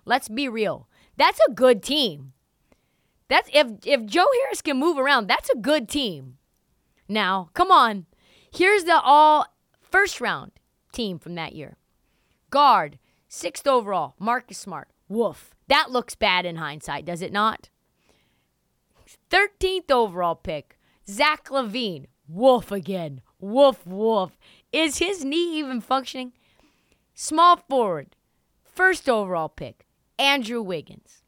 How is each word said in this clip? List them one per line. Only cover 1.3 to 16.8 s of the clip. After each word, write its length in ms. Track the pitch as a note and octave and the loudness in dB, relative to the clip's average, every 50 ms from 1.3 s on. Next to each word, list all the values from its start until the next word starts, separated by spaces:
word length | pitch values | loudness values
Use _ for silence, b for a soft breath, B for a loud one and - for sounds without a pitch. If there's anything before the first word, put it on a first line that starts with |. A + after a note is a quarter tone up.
| - - D#5+ | 4 4 2
a 40 | G#4 | 2
good 300 | A3+ E3+ B3+ B3+ B3 G3 | 4 4 4 4 4 4
team. 520 | - - C#4 D#4 C4+ G#3+ D3 C#3+ C3 C3+ - _ _ _ _ _ _ _ _ _ _ _ _ _ _ _ _ _ _ - | 0 -2 -2 -2 -2 -2 -4 -8 -16 -20 -20 _ _ _ _ _ _ _ _ _ _ _ _ _ _ _ _ _ _ 0
That's, 200 | C4 E4 G#4 - - | 0 0 0 2 2
if, 140 | D4 D4+ A#3+ G#3+ - - | 2 2 0 -4 -10 -4
if 200 | A3 C#4+ B3+ A3 | -2 -2 -2 -2
Joe 220 | G#3 - E4+ F#4 C#5+ C5 A#4+ | 0 0 2 2 4 2 0
Harris 200 | C5+ B4+ G#4+ - | 0 -2 -4 -6
can 160 | - D#4 C#4 | -4 -4 -2
move 200 | B3+ C#4+ F4 E4 | 0 0 0 0
around, 300 | C#4 C4 C#4+ C#4+ B3 G#3+ | 0 2 2 2 2 2
that's 220 | F#3 B3 G#4+ - - | 0 -2 -2 0 -2
a 80 | C5 | -2
good 320 | B3 F#3 C4 D4+ D4+ A3+ - | -2 0 0 0 0 0 -4
team. 480 | - D4 C4+ G#3+ E3+ C#3 C3 C3 B2+ _ _ _ _ _ _ _ _ _ _ _ _ _ _ - | -6 -4 -4 -6 -8 -10 -14 -18 -20 _ _ _ _ _ _ _ _ _ _ _ _ _ _ -6
Now, 400 | G3+ A3 G3+ F#3 F#3+ F#3+ F3+ D#3+ - | -4 -2 -2 0 -2 -4 -6 -4 -2
come 180 | - F4+ F#4+ | 0 4 6
on. 340 | F#4 D#4 B3 A3+ G#3 G3 E3 b b b b b b b b b - | 6 6 6 4 2 -4 -10 b b b b b b b b b -2
Here's 300 | - F4 F#4+ G#4+ G#4 E4 | 2 2 4 4 2 2
the 160 | E4+ E4+ D4+ | 2 2 4
all 440 | - B3 C#4 D4+ D#4 D4+ D4+ D4 - - _ _ _ _ _ _ | 6 6 6 8 8 6 6 4 2 -2 _ _ _ _ _ _
first 400 | _ _ - F#4+ G4+ F#4 - - | _ _ 0 2 2 0 -2 -6
round 300 | B3 G#3 F3 C#3 - - - _ _ _ _ _ _ _ - | -6 -6 -6 -6 -10 -16 -20 _ _ _ _ _ _ _ -10
team 260 | - A#3 G3+ F3+ D#3+ | -8 -8 -8 -8 -10
from 160 | - D#3+ F3 | -12 -12 -12
that 200 | E3+ D#3+ - - | -10 -10 -12 -12
year. 220 | - D3 - - _ _ _ _ _ _ _ _ _ _ _ _ _ _ _ | -14 -18 -18 -20 _ _ _ _ _ _ _ _ _ _ _ _ _ _ _
Guard, 500 | - C#4 D4 C#4 A3+ F#3+ D#3+ D3 - _ _ _ _ _ _ | 2 4 6 6 6 4 2 -2 -10 _ _ _ _ _ _
sixth 380 | _ - - - F4 - - - | _ -14 -12 -10 -10 -10 -4 0
overall, 500 | C#4 C4 B3 G#3+ G3 G3 F3 D3+ B2+ - - | 0 2 2 0 -2 -4 -4 -4 -6 -8 -8
Marcus 380 | F#3 A3+ A#3+ B3+ - - F#3+ | -4 -4 -4 -4 -6 -10 -18
Smart. 320 | - - G3 F3 C#3+ - - _ _ _ - | -18 -14 -14 -14 -14 -14 -18 _ _ _ -6
Woof. 460 | G3 A3+ A#3 F#3+ - - - _ _ _ _ | -2 -2 -2 -2 -2 -8 -18 _ _ _ _
That 240 | - C4+ D4 D#4 B3 | 2 2 2 2 0
looks 240 | B3+ B3 A#3 - - | -2 -4 -4 -6 -4
bad 300 | - A3 G3+ F#3 F3+ F3+ | -2 0 2 2 0 -2
in 120 | F3 E3+ | -4 -6
hindsight, 480 | E3 D#3+ D3 D3 D3+ | -8 -10 -10 -10 -12